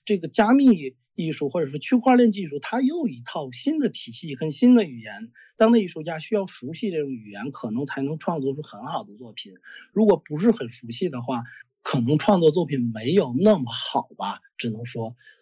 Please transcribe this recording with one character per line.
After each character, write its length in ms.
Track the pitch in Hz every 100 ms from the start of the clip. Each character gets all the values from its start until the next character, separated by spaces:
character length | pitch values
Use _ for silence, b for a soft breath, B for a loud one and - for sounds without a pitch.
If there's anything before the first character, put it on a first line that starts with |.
| -
这 100 | 202
个 100 | 160
加 260 | - 214
密 420 | 262 269 190 135 - _
艺 180 | - 165
术 180 | 175 143
或 120 | 180
者 60 | 147
说 100 | 143
区 180 | - 254
块 200 | 240 247
链 160 | 240
技 140 | 196 170
术， 120 | 143
它 200 | - 233
又 260 | 269 339 262
一 160 | 123 120
套 260 | - 135
新 260 | 127 - 311
的 120 | 262
体 200 | - -
系 240 | 127 165
跟 160 | 135 156
新 240 | 143 247
的 100 | 247
语 160 | 180 120
言， 300 | 110 104 117 b b _
当 120 | 220
代 100 | 233
艺 60 | 185
术 160 | 160
家 160 | 156 160
需 160 | -
要 120 | 214 190
熟 260 | - 123
悉 180 | 165 220
这 120 | 165
种 80 | 143
语 180 | 127 107
言， 220 | 101 123
可 200 | 139 120
能 140 | 110
才 160 | 143 -
能 180 | 139 156
创 220 | - 165
作 140 | 135
出 80 | 135
很 240 | - 104 131
好 180 | 160
的 100 | 101 104
作 180 | 123
品。 180 | 104 101 92 B B B
如 140 | 190 220
果 100 | 165
不 220 | - 151
是 120 | 220
很 200 | 214 120
熟 200 | - 117
悉 200 | 120 180
的 100 | 127
话， 220 | 123 127 123 B - _
可 180 | - 139
能 180 | 117 151
创 220 | - 190
作 100 | 160
作 140 | 151
品 260 | 156 139 120
没 180 | 110 117
有 220 | 190 143 123
那 200 | 202 196
么 120 | 120
好 380 | - - 127 - -
吧， 240 | 101 95 _ _
只 140 | 120
能 160 | 110 120
说。 280 | 120 113 117 b b